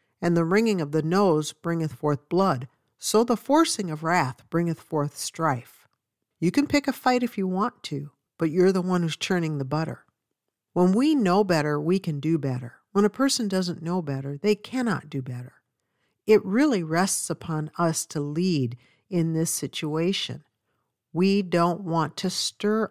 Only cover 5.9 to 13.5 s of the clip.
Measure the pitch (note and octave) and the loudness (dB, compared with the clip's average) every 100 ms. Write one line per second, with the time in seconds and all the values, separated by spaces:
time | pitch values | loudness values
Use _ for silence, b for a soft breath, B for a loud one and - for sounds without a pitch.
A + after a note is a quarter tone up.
5.9 | _ _ _ _ _ E3+ C#4+ D4 D4 C#4+ | _ _ _ _ _ 0 0 0 0 0
6.9 | C4 B3+ B3 A#3+ - F#3+ F#3 A3 - - | -2 0 0 -2 -4 -4 -2 -4 -6 -10
7.9 | C#3 D3 _ _ - E3 E3+ F#3 F#3+ F3+ | -10 -10 _ _ -6 -2 4 4 4 0
8.9 | F3+ E3 C#3+ - F#3 D#3+ D3 C3 D3+ D#3 | 0 0 -4 -2 0 0 -4 -4 -4 -4
9.9 | A#2 _ _ _ _ _ _ _ E3+ F3+ | -8 _ _ _ _ _ _ _ 2 4
10.9 | G3+ D4 D4 F#3+ F#3+ G3 D#3+ D3+ D3 D#3 | 4 4 4 4 2 4 2 2 -2 0
11.9 | F#3+ F3+ C#3+ D#3 E3 C#3 B2+ B2 - _ | -2 -2 -4 -2 0 -2 -4 -8 -16 _
12.9 | G3 G#3 - C4+ - G#3 | 2 2 2 0 0 -2